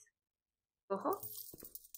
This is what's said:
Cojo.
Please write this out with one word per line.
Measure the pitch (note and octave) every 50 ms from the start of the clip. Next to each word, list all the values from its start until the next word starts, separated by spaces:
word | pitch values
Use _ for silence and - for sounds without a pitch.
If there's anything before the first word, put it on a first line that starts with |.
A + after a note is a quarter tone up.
| - _ _ _ _ _ _ _ _ _ _ _ _ _ _ _ _
Cojo. | - D4 - - D4+ G4+ - - - - - - - - - - - - - - - -